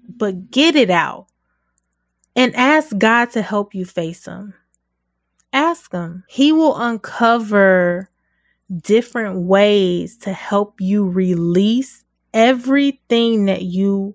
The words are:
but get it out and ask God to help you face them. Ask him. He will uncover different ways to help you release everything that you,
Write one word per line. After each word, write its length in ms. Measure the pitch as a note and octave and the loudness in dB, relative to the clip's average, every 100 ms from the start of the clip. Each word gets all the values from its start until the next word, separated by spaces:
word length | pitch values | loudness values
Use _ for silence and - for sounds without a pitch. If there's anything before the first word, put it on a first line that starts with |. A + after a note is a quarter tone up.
| - | -20
but 440 | - G#3 F#3 F#3+ | -8 -6 -6 -4
get 260 | B3+ D#4+ D4+ | 2 4 4
it 120 | F#3+ | 4
out 360 | F3 D3+ - - _ _ _ _ _ _ _ _ _ _ - | 2 -2 -6 -18 _ _ _ _ _ _ _ _ _ _ 0
and 200 | B3 A#3+ | 0 2
ask 420 | B3+ D#4 D#4 G3 | 2 2 0 0
God 340 | A3 A#3 A#3+ | 2 2 0
to 100 | A3+ | -4
help 340 | G3 G#3 G3+ F#3+ | -4 -4 -6 -8
you 80 | |
face 400 | F3+ - E3 F3 | -10 -8 -8 -10
them. 300 | - F3+ G3+ - _ _ _ _ _ _ _ _ _ | -16 -16 -16 -20 _ _ _ _ _ _ _ _ _
Ask 400 | C4+ D#4+ E4+ - | -2 -2 -2 -8
him. 320 | F3+ E3+ F3+ - | -10 -10 -14 -10
He 240 | - C#4+ | 0 2
will 240 | D#4 D#4 D3+ | 4 2 0
uncover 1300 | A#3+ A3+ - - A3+ A#3 G#3+ G3+ G3 F#3 F3 F3 F#3+ _ _ _ _ _ - F3+ | -4 -6 -10 -2 2 2 0 2 4 4 2 -2 -8 _ _ _ _ _ -14 -10
different 640 | - A3 A#3+ A#3+ G#3+ F#3 | 0 0 0 -6 -6 -6
ways 760 | F3+ G3 G#3 G#3 F#3 F3 E3 - | 0 2 4 2 2 -2 -6 -10
to 120 | G3+ | -12
help 480 | F#3 - G3+ G#3 - | -10 -4 -2 -2 -4
you 260 | F#3 G#3 F#3+ | -2 0 0
release 1000 | F3+ F#3 E3+ E3+ F3+ G#3 A#3+ C4 - - _ _ | 0 0 0 0 2 2 0 -4 -10 -20 _ _
everything 1120 | A3 A#3 C4 B3 C#4 C#4 C4+ - A#3 A#3 A3 G3 | 2 2 2 0 0 0 -2 -2 0 2 0 0
that 180 | F#3+ | -2
you, 500 | F#3 F3+ G3 G3 G3 | -4 -2 0 -2 -4